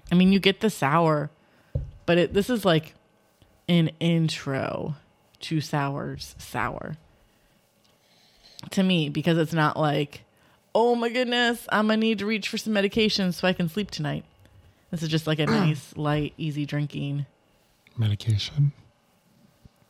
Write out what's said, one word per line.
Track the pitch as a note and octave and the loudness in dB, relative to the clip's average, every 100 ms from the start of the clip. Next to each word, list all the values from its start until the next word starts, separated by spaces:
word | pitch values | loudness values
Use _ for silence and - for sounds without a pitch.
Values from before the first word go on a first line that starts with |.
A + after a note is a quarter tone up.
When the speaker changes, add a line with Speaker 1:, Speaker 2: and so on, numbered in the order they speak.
| - | 0
Speaker 1:
I | |
mean, | F3 F#3 | 4 6
you | G3 | 6
get | F#3+ F#3+ | 4 2
the | G#3+ | 0
sour, | - C3+ D#3+ E3 D3+ D3 _ _ _ _ - - - | 0 2 4 4 2 -2 _ _ _ _ -8 -8 -8
but | - F3 | 0 2
it, | - | 4
this | G3 G3 | 0 0
is | A#3 | 0
like | F#3+ D#3+ - - _ _ _ _ _ _ - | 2 2 0 -20 _ _ _ _ _ _ 0
an | E3+ D#3+ - | 2 2 0
intro | E3+ E3 D#3+ - C#3 C3+ - - - C#3+ _ _ _ - | 0 2 2 -2 -6 -4 -4 -6 -6 -10 _ _ _ -16
to | - D#3+ | -4 -4
sours | - D3+ C#3 C#3+ C#3+ C#3 - - | -2 -2 -2 -4 -8 -10 -14 -16
sour | - - A2+ - - D#3 _ _ _ _ _ _ _ _ _ _ _ _ _ _ _ - - | -10 -4 -4 -6 -10 -12 _ _ _ _ _ _ _ _ _ _ _ _ _ _ _ -20 -4
to | G3 | 0
me, | F#3+ F3 D3 | 2 2 0
because | D3 F3 E3 | -2 0 2
it's | D#3 | 2
not | E3 D3+ - | 2 0 2
like, | D3+ D3 C#3+ - _ _ _ _ _ | 0 0 -4 -10 _ _ _ _ _
"Oh | G#3+ A#3+ | 0 2
my | A#3 A#3 | 2 0
goodness, | A#3+ A#3+ A#3+ A#3+ A#3 - | -2 0 0 0 -2 -2
I'm | G#3 G#3+ | 0 2
gonna | A3 | 2
need | A3 G3+ | 2 0
to | |
reach | G3+ A3 - | -2 -4 -4
for | A3 | -6
some | A3 | -2
medication | G3+ G3 A3+ G#3+ - F3+ | 0 0 2 2 2 -2
so | - F#3 | 0 0
I | |
can | F3+ E3 | 0 -2
sleep | G#3+ F#3+ | -4 -6
tonight." | - D3 D3+ - _ - - - _ - | -6 -6 -6 -10 _ -20 -20 -20 _ -10
This | D#3+ | -6
is | D#3+ | -2
just | D#3+ D#3 | -2 0
like | D#3 | -2
a | |
Speaker 2:
<clears throat> | D3 | 2
Speaker 1:
nice, | A3+ E3 C3+ - - | 2 2 0 -8 -6
light, | D3 D3+ C#3+ - | -2 0 -2 -6
easy | D#3 D3 | -6 -4
drinking. | C#3+ D3 D3 D3 C#3+ C#3+ C#3 _ _ _ _ _ _ - | -4 -4 -4 -6 -4 -4 -6 _ _ _ _ _ _ -2
Speaker 2:
Medication? | G#2+ G#2 A2+ G#2 - D3 C#3+ - _ _ _ _ _ _ _ _ - _ | -2 0 -2 -2 -2 0 0 -2 _ _ _ _ _ _ _ _ -20 _